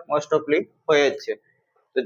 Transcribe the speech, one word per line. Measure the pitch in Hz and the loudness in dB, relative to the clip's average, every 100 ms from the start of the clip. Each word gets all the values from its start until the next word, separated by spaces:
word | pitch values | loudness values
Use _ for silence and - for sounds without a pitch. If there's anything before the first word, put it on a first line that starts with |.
| - | 0
most | 147 - 151 | -4 0 -2
ofly | 151 160 - _ - | 0 -2 -2 _ 0
હોય | 147 139 | 4 2
જ | 143 | 0
છે. | 113 104 _ _ _ _ _ | -6 -10 _ _ _ _ _
તો | 131 | -4